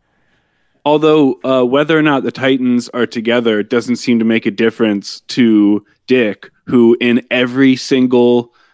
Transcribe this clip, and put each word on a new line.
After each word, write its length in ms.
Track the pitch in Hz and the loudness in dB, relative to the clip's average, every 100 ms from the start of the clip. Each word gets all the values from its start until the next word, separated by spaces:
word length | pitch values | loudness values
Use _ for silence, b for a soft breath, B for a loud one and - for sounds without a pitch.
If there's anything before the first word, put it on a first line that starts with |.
| _ _ _ _ _ _ _ _ 147 | _ _ _ _ _ _ _ _ 0
Although, 540 | 151 156 156 135 - 131 | 2 2 2 2 -2 -2
uh, 180 | 131 | 0
whether 340 | 123 139 151 160 | 0 0 0 0
or 40 | |
not 220 | 151 139 | 0 -2
the 80 | 123 | -4
Titans 580 | - 135 135 127 123 - | -4 -2 0 0 -2 -4
are 160 | 120 113 | -6 -6
together 580 | 120 113 120 117 107 | -4 -2 -2 0 -2
doesn't 320 | 101 123 123 120 | -2 -4 -2 -4
seem 220 | - 117 | -2 0
to 60 | 113 | 0
make 200 | 113 110 | -2 -2
a 60 | |
difference 720 | 101 113 - 113 101 - - | -2 -2 0 -2 -2 -8 -16
to 640 | - - 117 107 104 104 - _ - | -8 0 2 4 2 0 -6 _ -2
Dick, 420 | 127 107 95 - _ - | 0 -2 -6 -16 _ -2
who 320 | 123 117 120 | 2 4 2
in 260 | 120 120 - | 0 -2 -2
every 440 | 123 123 131 135 127 | -4 -2 0 2 0
single, 760 | - 135 127 123 120 120 120 _ _ | -2 0 2 2 2 0 -2 _ _